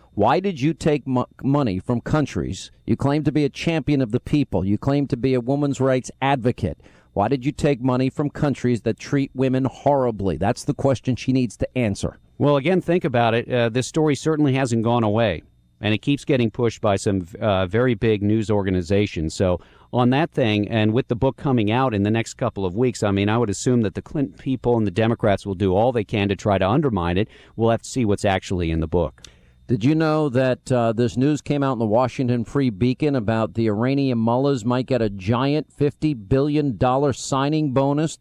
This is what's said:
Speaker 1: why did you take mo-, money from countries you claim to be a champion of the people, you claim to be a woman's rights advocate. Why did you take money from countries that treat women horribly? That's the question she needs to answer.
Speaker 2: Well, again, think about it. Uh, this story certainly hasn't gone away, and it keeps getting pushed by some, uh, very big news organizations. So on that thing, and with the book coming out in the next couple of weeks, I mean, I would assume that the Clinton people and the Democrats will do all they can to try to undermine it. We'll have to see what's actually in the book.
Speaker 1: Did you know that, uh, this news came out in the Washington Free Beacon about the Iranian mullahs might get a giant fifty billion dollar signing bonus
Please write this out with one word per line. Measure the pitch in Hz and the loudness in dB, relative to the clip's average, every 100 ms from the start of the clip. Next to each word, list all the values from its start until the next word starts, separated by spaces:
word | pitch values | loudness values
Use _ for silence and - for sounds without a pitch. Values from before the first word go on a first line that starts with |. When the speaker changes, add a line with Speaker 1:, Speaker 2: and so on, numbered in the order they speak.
| _ - | _ 0
Speaker 1:
why | 104 160 | 2 2
did | 196 160 | 0 -2
you | 143 | -2
take | 156 165 147 135 | 0 0 0 0
mo-, | 127 - - | -2 -2 -4
money | 127 143 127 92 | 0 2 2 -2
from | - 120 | -2 -4
countries | - 156 135 92 65 95 - - - | 0 0 0 -2 -6 -6 -12 -8 -2
you | 107 | 0
claim | 139 147 | 2 0
to | 147 | 0
be | 151 139 | 0 0
a | |
champion | - - 165 - 143 | -2 -2 -2 0 0
of | 123 | 0
the | 120 | -2
people, | - 147 131 92 92 | 0 0 0 0 0
you | 104 | 0
claim | - 143 135 | 0 0 0
to | 120 | -2
be | 131 127 | 0 0
a | |
woman's | 117 143 143 127 | 0 0 0 0
rights | 131 131 - - | 0 0 -2 -2
advocate. | 135 139 113 - 90 - - _ _ | 0 2 0 0 -4 -6 -16 _ _
Why | - 107 | -2 0
did | 135 131 | 0 -2
you | |
take | - 151 131 | 0 0 0
money | 131 127 131 | 0 0 0
from | - 143 | -2 -4
countries | - 147 127 123 117 | -2 -2 0 0 0
that | 113 107 | -2 -4
treat | - 143 139 127 | -2 -2 -2 -2
women | 131 131 131 | 0 0 -2
horribly? | - 139 143 123 104 95 76 | -2 0 2 0 -2 -4 -2
That's | 98 - | -2 -2
the | - | -4
question | - 139 127 - 117 | -2 0 0 -2 -4
she | - | 0
needs | 131 123 - | 0 0 -4
to | - 127 | -6 -2
answer. | 113 98 - - _ - | -2 -2 -6 -8 _ -2
Speaker 2:
Well, | 135 143 | 2 2
again, | 139 175 | 2 0
think | 165 175 156 | 0 0 0
about | 120 117 117 | 2 2 0
it. | - | 0
Uh, | 123 117 | 0 0
this | 120 120 | 0 -2
story | 165 156 135 | 0 0 0
certainly | 156 156 147 | 0 2 2
hasn't | 135 135 113 | 2 0 0
gone | 113 120 | 2 2
away, | 110 107 113 80 - _ _ - | 2 2 0 -2 -8 _ _ -6
and | 104 | -2
it | 107 | -2
keeps | - 143 - | 0 -2 0
getting | 135 113 | 0 0
pushed | - 117 - | 0 -2 0
by | 110 98 | 0 0
some, | 113 98 82 - | 0 -2 -4 -4
uh, | 110 95 92 | 0 0 0
very | 110 127 | 0 0
big | 110 117 104 | 2 0 2
news | 101 110 104 | 2 0 0
organizations. | 104 98 92 87 101 104 - 78 - | 0 0 0 2 0 0 -2 -4 0
So | 92 87 - - _ | 0 0 -6 -20 _
on | 120 123 | 0 2
that | 135 170 | 2 0
thing, | - 117 107 101 | 0 0 0 0
and | 113 107 | 0 0
with | 110 - | 0 -2
the | 120 | -2
book | 135 - | -2 -2
coming | - 123 101 | -2 0 2
out | 120 131 | 0 0
in | 104 | 0
the | 101 | 0
next | 113 113 | 0 -4
couple | - 120 - 95 | -6 -6 -4 -4
of | 92 | -2
weeks, | 127 - | -2 0
I | 104 | 0
mean, | 98 101 | 0 2
I | 117 | 0
would | 113 | 0
assume | 95 131 123 | -2 0 2
that | 101 | 0
the | 95 | -4
Clinton | - 156 135 - | -8 -6 -6 -6
people | 139 131 120 117 | -6 -4 0 0
and | 104 | 0
the | |
Democrats | 92 110 113 110 98 101 | 0 0 2 0 0 -2
will | 92 | -2
do | 98 92 | 2 2
all | 120 | 2
they | 117 | 0
can | 101 107 101 | -2 -2 -2
to | 95 | -2
try | 107 98 | 0 2
to | 95 | 2
undermine | 131 143 98 85 90 | 2 0 0 0 0
it. | 110 - - - | -2 -6 -14 -2
We'll | 113 | 0
have | 113 | 0
to | - | -4
see | 135 | -2
what's | 110 98 104 | 0 0 0
actually | 92 - 90 85 | -2 -2 -4 -2
in | 82 | -2
the | 78 | 0
book. | 90 76 - - - _ _ - | 0 -2 -6 -20 -20 _ _ -4
Speaker 1:
Did | 120 | 0
you | 123 | 2
know | 160 160 156 151 | 2 2 0 0
that, | 123 131 120 - | 2 0 0 0
uh, | 127 117 | 0 2
this | 110 120 113 | 0 0 0
news | 139 147 | 0 0
came | - 147 | -2 -2
out | 135 | 0
in | 117 | 0
the | 113 | 0
Washington | 110 127 - 123 123 | 2 0 -2 -2 -2
Free | 110 143 131 | -2 0 0
Beacon | 92 120 127 151 139 | 0 -2 0 0 0
about | 101 113 110 | 0 0 -2
the | 101 113 | -2 -2
Iranian | 104 127 139 135 120 | 0 0 0 0 0
mullahs | 113 123 143 135 110 | 0 2 0 0 0
might | 123 127 | -2 0
get | 127 | 0
a | 110 | -2
giant | 101 92 120 139 151 - | -2 -2 0 2 0 -4
fifty | - 147 - 156 127 | -2 -2 0 -2 -2
billion | 95 135 147 147 147 98 | 0 0 2 0 0 0
dollar | 127 131 147 | 2 2 0
signing | 120 - 135 139 156 151 | -2 -2 -2 0 0 0
bonus | 127 139 143 156 - | 2 2 0 -2 -4